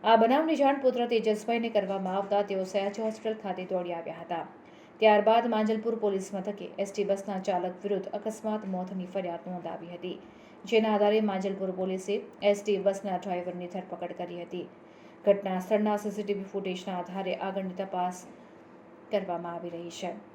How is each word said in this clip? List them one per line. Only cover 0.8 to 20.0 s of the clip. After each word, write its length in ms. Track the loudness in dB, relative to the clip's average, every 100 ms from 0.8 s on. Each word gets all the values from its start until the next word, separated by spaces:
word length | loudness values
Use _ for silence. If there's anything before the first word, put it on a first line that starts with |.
| 2
પુત્ર 240 | 2 2
તેજસભાઈને 640 | 2 2 0 0 -2 2 0
કરવામાં 420 | 0 -2 0 -2
આવતા 300 | 2 0 0
તેઓ 220 | -2 -2
સયાજી 340 | -2 -2 -2 -4
હોસ્પિટલ 380 | -4 -6 -6
ખાતે 280 | -6 -6 -2
દોડી 220 | -4 -2 -6
આવ્યા 240 | -8 -10
હતા. 240 | -6 -6 -6 -14 -20 -20 -20 4
ત્યારબાદ 460 | 8 8 8 6 4
માંજલપુર 420 | 2 2 2 0 0
પોલીસ 240 | 0 0 -2
મથકે 320 | -6 -6 -8 -10 -6
એસ 80 | -6
ટી 120 | -2 0
બસના 320 | 0 -2 -4 0
ચાલક 320 | 0 -2 -4
વિરુદ્ધ 260 | -2 -2 -2 -6
અકસ્માત 480 | -6 -4 -4 -4 -2
મોતની 320 | -4 -4 -6 -6
ફરિયાદ 320 | -4 -4 -6 -8
નોંધાવી 360 | -8 -8 -10 -10
હતી, 240 | -10 -8 -10 -14 -20 -20 -18 2
જેના 200 | 4 6 6
આધારે 260 | 6 6 4
માંજલપુર 420 | 0 -2 -2 -4 -2
પોલીસે 400 | -2 -2 -2 -4 -4 0 2
એસ 120 | 2
ટી 140 | 2 2
બસના 320 | 2 0 -2 -4
ડ્રાઈવરની 480 | -2 -4 -4 -6 -8
ધરપકડ 400 | -8 -8 -8 -8 -8
કરી 180 | -8 -8
હતી. 240 | -8 -10 -10 -14 -20 -20 -20 -2
ઘટના 320 | 4 4 4 -2
સ્થળના 320 | 2 2 4 2
સી 80 | -2 -4
સી 80 | -4
ટી 120 | -4
વી 100 | -4
ફૂટેજના 460 | -6 -4 -6 -4 -6
આધારે 360 | -6 -6 -4 -4 -4
આગળની 300 | -4 -6 -6
તપાસ 420 | -6 -2 -2 -4 -16 -20 -20 -20 -20 -20 -20 -20 -4
કરવામાં 460 | -2 -2 -6 -6 -8
આવી 180 | -8
રહી 180 | -10 -12
છે. 140 | -8